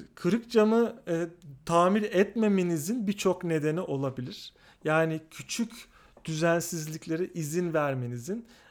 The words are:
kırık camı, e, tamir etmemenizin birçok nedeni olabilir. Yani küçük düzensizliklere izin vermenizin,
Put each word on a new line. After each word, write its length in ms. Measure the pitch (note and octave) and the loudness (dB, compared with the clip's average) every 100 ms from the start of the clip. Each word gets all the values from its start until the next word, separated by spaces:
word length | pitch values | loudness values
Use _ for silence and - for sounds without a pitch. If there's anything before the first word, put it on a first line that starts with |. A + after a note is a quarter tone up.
| - | -16
kırık 360 | - F3+ A3 A#3 | -6 0 0 2
camı, 520 | A3+ G#3+ A3+ A#3 - - | 4 6 6 2 -2 -4
e, 180 | E3 E3+ E3+ C#3+ C#3 | -4 -4 -8 -20 -12
tamir 380 | - E3+ F3+ G#3 | 0 4 6 4
etmemenizin 1040 | G#3+ F3+ G3+ A#3 A3 G3 F3 E3+ D3 B3 G3+ | 2 2 2 2 2 4 2 0 -2 -2 -2
birçok 380 | G3 F#3+ F3+ | 0 0 0
nedeni 360 | F3 D#3+ D3+ D#3+ | 0 0 0 -2
olabilir. 720 | F#3 C#3 C#3 B2 B2+ G3+ - - - _ | -2 -2 -4 -4 -8 -10 -16 -20 -20 _
Yani 360 | D3+ D#3 D#3+ D#3+ - | 0 2 2 -2 -8
küçük 420 | - - - A3+ - - _ - - | -18 -8 -4 -4 -8 -20 _ -20 -16
düzensizliklere 1040 | - D#3 E3+ E3+ E3 E3+ D#3 D#3 - E3 F#3 | -8 0 2 2 0 -6 -8 -10 -6 -4 -4
izin 400 | E3+ D3 E3 F3+ | -6 -4 -2 0
vermenizin, 720 | D#3+ D3 C3+ B2 A#2+ B2 A3 A#3 - - | 0 0 -2 -4 -8 -8 -10 -10 -20 -20